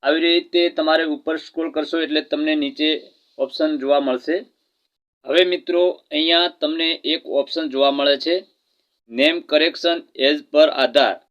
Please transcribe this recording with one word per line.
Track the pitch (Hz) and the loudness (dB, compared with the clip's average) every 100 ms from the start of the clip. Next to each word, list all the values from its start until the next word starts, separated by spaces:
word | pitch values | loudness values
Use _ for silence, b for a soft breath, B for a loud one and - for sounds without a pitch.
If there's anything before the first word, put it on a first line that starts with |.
આવી | 139 160 | 0 0
રીતે | 170 170 170 175 170 | 2 0 0 0 0
તમારે | 160 156 160 | 0 0 0
ઉપર | 160 147 - 160 | 0 -4 -4 -6
સ્ક્રોલ | - 160 160 | -6 -8 -6
કરશો | 147 143 165 | -4 -4 -4
એટલે | 156 151 | -2 -4
તમને | 151 147 151 151 | -2 -4 -2 -2
નીચે | 143 135 156 156 - _ _ - | -4 -2 -2 -2 -8 _ _ -6
ઓપ્શન | 131 - 156 151 | -6 -2 -2 -2
જોવા | 135 143 | 0 0
મળશે. | 135 127 - 175 247 _ _ _ _ _ _ _ - | 2 -4 -2 -4 -6 _ _ _ _ _ _ _ -2
હવે | 156 180 | 2 2
મિત્રો | 180 - 175 180 - _ | 0 -2 0 0 -2 _
અહીંયા | 151 160 170 175 | -4 2 2 0
તમને | - 151 160 165 165 | -2 -6 -2 -4 -4
એક | 139 160 - | -4 -4 -2
ઓપ્શન | 131 139 165 151 | -2 -2 -6 -6
જોવા | 131 139 | 0 0
મળે | 143 139 135 | 2 0 0
છે, | 160 180 190 _ _ _ _ _ _ | 0 -4 -4 _ _ _ _ _ _
નેમ | 117 147 170 | 0 2 2
કરેક્શન | - 123 165 - - 117 - - | 0 0 0 0 -2 -2 -6 -2
as | 131 151 - | 0 0 0
per | 147 156 | 4 4
આધાર. | - 127 120 123 92 _ | 4 0 2 2 -2 _